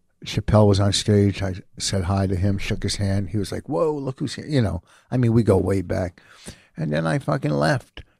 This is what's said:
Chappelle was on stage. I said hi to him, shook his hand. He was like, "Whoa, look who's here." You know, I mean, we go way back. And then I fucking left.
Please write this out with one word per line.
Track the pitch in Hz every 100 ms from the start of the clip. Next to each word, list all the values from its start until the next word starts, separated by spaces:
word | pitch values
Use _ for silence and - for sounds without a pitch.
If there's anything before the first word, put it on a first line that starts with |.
| _ _ -
Chappelle | - - 107 104
was | 98
on | 101
stage. | - - 104 101 92
I | 95 92 - -
said | - 98 87
hi | 98 98
to | 92
him, | 101 98
shook | - 101
his | 101 -
hand. | 98 98 92
He | 104
was | 95
like, | 95 -
"Whoa, | 160 160
look | 151 139 -
who's | 143 -
here." | -
You | 143
know, | 101 85 _ _ -
I | 127
mean, | 117
we | 113
go | 107 95
way | 92 98
back. | 90 95 90 - _ - - - _ -
And | 156
then | 151 160
I | 147
fucking | 151 147 147
left. | 143 151 135 - - -